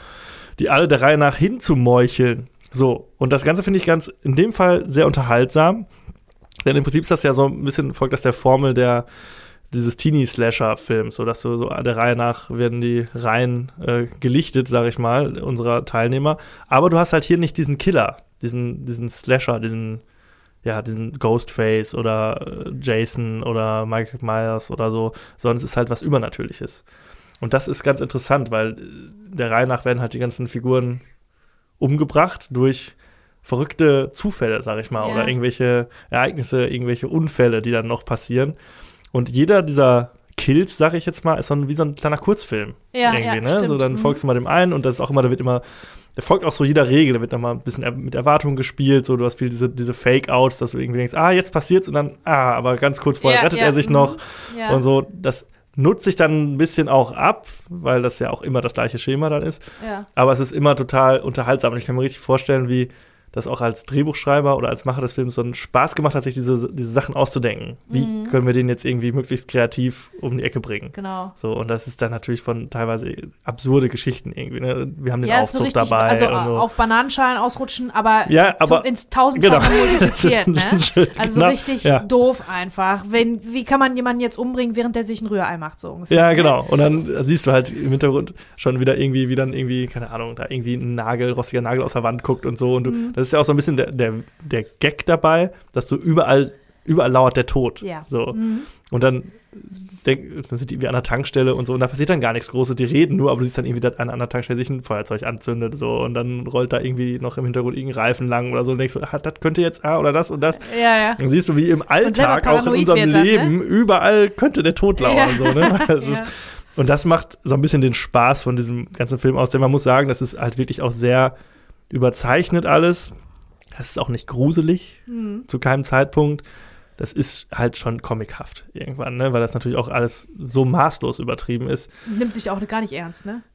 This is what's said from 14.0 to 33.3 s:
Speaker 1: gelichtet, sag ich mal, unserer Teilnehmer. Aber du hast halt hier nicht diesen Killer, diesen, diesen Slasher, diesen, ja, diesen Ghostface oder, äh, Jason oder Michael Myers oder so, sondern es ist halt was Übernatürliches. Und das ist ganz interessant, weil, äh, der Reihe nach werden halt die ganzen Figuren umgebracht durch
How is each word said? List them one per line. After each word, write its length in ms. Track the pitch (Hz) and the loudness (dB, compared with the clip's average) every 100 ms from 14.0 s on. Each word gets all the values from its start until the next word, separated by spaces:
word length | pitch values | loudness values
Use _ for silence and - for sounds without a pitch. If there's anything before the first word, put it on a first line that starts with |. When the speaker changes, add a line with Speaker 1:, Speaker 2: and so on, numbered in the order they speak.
| 120 - | -4 -4
Speaker 1:
gelichtet, 480 | 127 135 - 131 127 | 0 0 0 -2 0
sag 180 | 123 120 | 0 0
ich 120 | 113 | -2
mal, 400 | 117 127 139 - | 0 0 -2 -6
unserer 440 | - 120 117 120 - | -6 -4 -2 -2 -2
Teilnehmer. 500 | 113 120 131 147 156 - - - | -2 0 0 0 -2 -8 -20 0
Aber 220 | 131 175 | 4 4
du 80 | 170 | 4
hast 160 | 175 | 4
halt 100 | 160 | 2
hier 140 | - 175 | 2 2
nicht 180 | 165 - | 0 -2
diesen 220 | 143 139 | -2 -2
Killer, 400 | 196 160 101 - _ _ | 0 2 0 -4 _ _
diesen, 420 | 120 120 120 123 | -8 -6 -6 -8
diesen 240 | 131 117 117 | -10 -8 -8
Slasher, 520 | - - 127 - 113 | -8 0 0 0 -4
diesen, 400 | 113 113 110 113 - _ _ _ _ _ | -4 -6 -8 -10 -14 _ _ _ _ _
ja, 180 | 117 107 | -6 -6
diesen 360 | 117 110 113 139 | -6 -8 -8 -2
Ghostface 760 | 113 117 - - 110 110 110 | 0 0 -2 -2 0 0 -2
oder, 720 | 117 113 110 110 - - - - | -4 -2 -2 -2 -6 -10 -12 -10
äh, 60 | 131 | -6
Jason 640 | 131 110 117 - 113 110 | -2 0 -2 -4 -6 -6
oder 420 | 117 113 110 110 110 | -4 -2 -2 -4 -4
Michael 320 | 113 110 123 | -4 -6 -8
Myers 480 | 113 110 113 113 - | -4 -2 -2 -4 -6
oder 180 | - 113 | -4 -2
so, 220 | 113 113 - - _ | -2 -4 -6 -18 _
sondern 200 | 120 120 | -2 -2
es 40 | |
ist 140 | 131 120 | -4 -4
halt 120 | 120 | -2
was 140 | 117 | -4
Übernatürliches. 800 | - 139 113 - - - - - _ _ _ - _ - | -2 -2 -2 -8 -12 -12 -14 -16 _ _ _ -20 _ -10
Und 140 | 117 | -2
das 140 | 131 185 | -2 -2
ist 140 | - | -2
ganz 180 | 143 131 | 0 0
interessant, 500 | 127 131 - 139 113 | -4 -6 0 0 0
weil, 220 | 110 110 | -2 -2
äh, 40 | - 95 - - - - | -6 -16 -20 -20 -20 -12
der 180 | - 117 | -6 0
Reihe 160 | 113 127 | 2 2
nach 180 | 120 | 0
werden 160 | 127 120 | -2 -2
halt 120 | 117 | -4
die 60 | 117 | -4
ganzen 280 | 120 - 123 | -6 -6 -8
Figuren 520 | 123 127 127 123 123 - _ _ _ _ _ _ _ | -4 0 0 0 -6 -12 _ _ _ _ _ _ _
umgebracht 680 | 135 151 147 147 175 - - | 0 2 2 2 0 -2 -8
durch 440 | 123 131 131 - _ _ _ _ | 0 0 0 -8 _ _ _ _